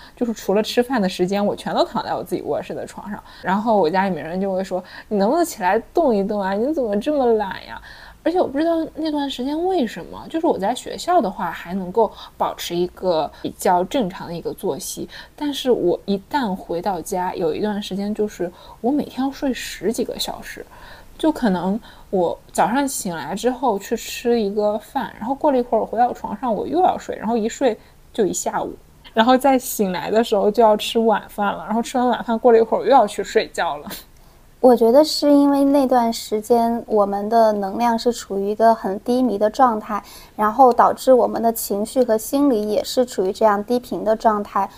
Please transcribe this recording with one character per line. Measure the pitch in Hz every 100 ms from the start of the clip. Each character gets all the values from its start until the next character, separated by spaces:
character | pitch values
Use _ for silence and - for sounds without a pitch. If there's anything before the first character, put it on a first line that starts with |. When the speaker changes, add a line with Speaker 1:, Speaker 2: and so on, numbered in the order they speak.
| - -
Speaker 1:
就 |
是 | 240
除 | 214 -
了 | 196
吃 | 220 -
饭 | 247 262
的 | 185
时 | - 180
间， | 202
我 | 202
全 | 120 -
都 | 208
躺 | 339 190
在 | -
我 | 139
自 | 185
己 | 185
卧 | - 135
室 | 180
的 | 156 -
床 | - 202
上。 | 208 - -
然 | - 196
后 | 226 214
我 | 160
家 | 185 196
里 |
面 | 160 160
人 | 185
就 | 196
会 | 185
说 | 190 180 180 - -
：“你 | 208
能 | 202
不 | 330
能 |
起 | 320 -
来 | 180 214 -
动 | - 302
一 | 208 196
动 | 208
啊？ | 190
你 | 196 254
怎 | 320
么 | 233 202
这 | 294
么 | 294 240
懒 | 220 202 - -
呀？” | 113 - - - -
而 | 311
且 | 359
我 | -
不 | 277
知 |
道 | 330 330 320
那 | - 320
段 | 294 277
时 | 254
间 | 254 302 359
为 | 370 226
什 | - -
么， | 190 190
就 | 320
是 | 330
我 | -
在 | 196
学 | 247 - -
校 | - 349
的 | 226
话 | 202 175
还 | 165 170
能 | 190 180
够 | 202 214 - - -
保 | 180
持 | - -
一 | 175 180
个 | - 185 160 - -
比 | - -
较 | 214 180
正 | 185 285 185
常 | 196 165
的 |
一 | 170
个 | 151
作 | 143 190 135
息， | - - - - - -
但 | 294
是 | 269 262
我 | - 175 - -
一 | 196 -
旦 | 294 226
回 | 190 - 170
到 | 202 180
家， | - 185 180
有 | - 165
一 | 120
段 | 214 202
时 | 208
间 | 190 202
就 | 214 208
是 | - 175 - - -
我 | 226
每 | 294
天 | - -
要 | 269
睡 | 269 285
十 | 233 - - 190
几 | 240
个 | 220 -
小 | - -
时， | - - - - - - - -
就 | 320
可 | 302 233
能 | 180 180 214 - - -
我 | 190 165 - -
早 | - 180
上 | 254 277
醒 | - 190
来 | 165 151
之 | 196 240
后 | 247 269 202
去 | -
吃 | 226 - - 240 240
一 | 202
个 | 208 208 214
饭， | - 269 - -
然 | 214
后 |
过 | 269 302
了 | 262
一 |
会 | 240 220
儿 |
我 |
回 | 190 214
到 | 247
床 | - - 202
上 | 254
我 | 202 -
又 | 302
要 | 359 -
睡， | - -
然 | 208
后 | 240
一 | 220
睡 | - 262 214 - - -
就 | -
一 | 180
下 | 180 226 185
午， | - - - - -
然 | 220 226
后 | 254
再 | 277 262
醒 | - - 196
来 | 180 170
的 | 214
时 | 233
候 | 202 202
就 | 208
要 | 226
吃 | 214 - 233
晚 | 226 196 -
饭 | - 202
了， | 180 165
然 |
后 | 220
吃 | 233 254
完 | 247
晚 | 226
饭 | - 226
过 | 254
了 | 226
一 |
会 | 226
儿 | 214
我 | 160
又 |
要 | 262 208
去 | -
睡 | 190 220 180
觉 | - 170 147
了。 | 151 - - - - - - -
Speaker 2:
我 | 254
觉 | 233 226
得 | 262
是 | 302 - 294
因 | 285 285
为 | 277
那 | 277 285 262
段 | 254 233
时 | 226 - 214
间 | 214 240 233 233 -
我 | 214
们 | 202 202 208
的 | 233 220
能 | 208 196 208
量 | 233 226
是 | 247
处 | 233 - 196
于 | 196
一 |
个 | 214 226
很 | 226 208 202
低 | - 247
迷 | 254 202
的 | 208
状 | 233 254 214
态， | 214 208 - - -
然 | - 214
后 | 220 254
导 | 233 190
致 | - -
我 | 254 208
们 | 214
的 | 226
情 | 226 - 202
绪 | 220 262
和 | 240 220
心 | - 277 285
理 | 214 214
也 | 208
是 | - -
处 | 247 - 185
于 |
这 | 208
样 | 220 202
低 | 208 247
频 | 247 180
的 | 202 220
状 | 233 208
态， | 208 202 196